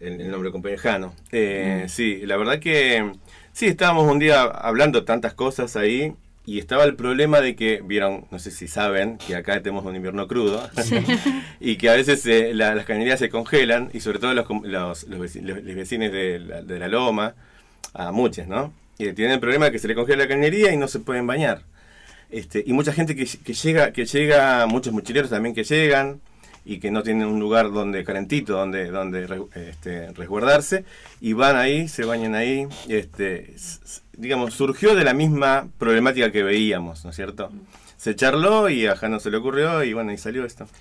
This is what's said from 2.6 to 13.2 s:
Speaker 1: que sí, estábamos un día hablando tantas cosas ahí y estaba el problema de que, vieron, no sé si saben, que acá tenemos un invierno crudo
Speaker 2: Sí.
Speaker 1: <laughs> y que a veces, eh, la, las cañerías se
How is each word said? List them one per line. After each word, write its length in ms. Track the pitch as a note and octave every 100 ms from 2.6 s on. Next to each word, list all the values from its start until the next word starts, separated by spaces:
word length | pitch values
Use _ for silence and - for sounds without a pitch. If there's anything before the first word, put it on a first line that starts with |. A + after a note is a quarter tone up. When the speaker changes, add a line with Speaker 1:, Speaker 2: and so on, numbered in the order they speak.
Speaker 1:
que 520 | E3 D3+ C3 A2+ G#2 F#2+ - - -
sí, 140 | - G#3+
estábamos 440 | F3+ F3+ E3 D3+
un 80 | C#3+
día 240 | D3+ C#3+
hablando 640 | B2 - A2+ A2+ D3+ A#2+
tantas 300 | G2+ A#2 A2+
cosas 400 | - C3 C3 A#2 G#2+
ahí 380 | G#2+ B2+ D3+ - - - -
y 120 | G2+
estaba 260 | F#2+ C3
el 100 | D3
problema 460 | - B2 C3 D3+ D3
de 160 | C3 G#2+
que, 240 | A2 G#2+
vieron, 420 | F#2+ G#2 G2 G2 -
no 80 | F2+
sé 120 | F#2+
si 160 | - E2+
saben, 500 | - G#2 G2 G#2 A2
que 160 | -
acá 260 | F2 F2+ G2+
tenemos 240 | F#2+ G2
un 120 | F#2+ F#2
invierno 320 | F#2 G2 F#2+
crudo 400 | A#2+ G#2 G#2+ B2+ -
Speaker 2:
Sí. 140 | A2+ A#3 A#3+ A#3+ C#4+
Speaker 1:
<laughs> 280 | C4 - -
y 160 | B2+ A2
que 120 | A#2
a 40 |
veces, 300 | B2 C3+ C#3 A#2
eh, 280 | A2+ A2+
la, 200 | A2 G#2+
las 100 | G#2+
cañerías 340 | G#2 G#2+ A#2+
se 100 | C3